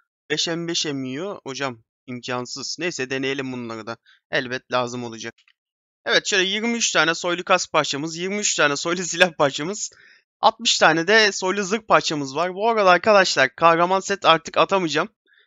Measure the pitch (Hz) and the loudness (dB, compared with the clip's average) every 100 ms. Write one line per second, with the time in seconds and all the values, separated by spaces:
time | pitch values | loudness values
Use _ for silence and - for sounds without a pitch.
0 | _ _ - 151 175 165 170 165 156 139 | _ _ -6 -4 -4 -4 -4 -4 -4 -6
1 | 131 135 196 185 131 131 139 113 _ _ | -6 -8 -8 -10 -10 -8 -8 -8 _ _
2 | - 123 123 123 123 139 131 - 175 156 | -14 -10 -6 -6 -8 -10 -10 -6 -6 -4
3 | 131 135 135 139 131 123 117 113 107 117 | -4 -4 -4 -4 -6 -8 -8 -10 -10 -12
4 | _ _ _ 143 127 127 - 123 123 123 | _ _ _ -6 -4 -8 -4 -2 -2 -6
5 | 117 113 113 - _ _ _ _ _ _ | -10 -10 -14 -14 _ _ _ _ _ _
6 | - 185 - 196 185 208 233 233 - 175 | 0 0 2 0 0 -2 -4 -2 0 2
7 | 156 165 180 175 170 180 - 156 143 143 | 0 0 -2 -2 0 0 2 -2 0 -2
8 | 160 165 185 208 202 - 147 143 170 175 | -6 -6 -6 -2 -2 2 2 0 -2 -4
9 | 170 170 180 160 143 139 160 214 - _ | -2 2 2 2 0 0 -6 -8 -10 _
10 | - _ _ _ 220 - 233 - 185 156 | -20 _ _ _ 0 2 0 4 4 4
11 | 165 220 208 - 185 202 185 220 - 160 | 4 4 4 0 -2 -2 -2 -4 2 2
12 | - 151 135 139 180 185 226 220 185 175 | 2 -4 -4 -4 -4 -2 0 4 6 6
13 | 220 202 180 - 131 - 165 165 175 190 | 6 6 6 2 0 4 4 6 2 0
14 | - 196 156 160 - - 165 196 165 147 | -2 0 4 4 2 0 2 2 0 -2
15 | 202 _ _ _ | -4 _ _ _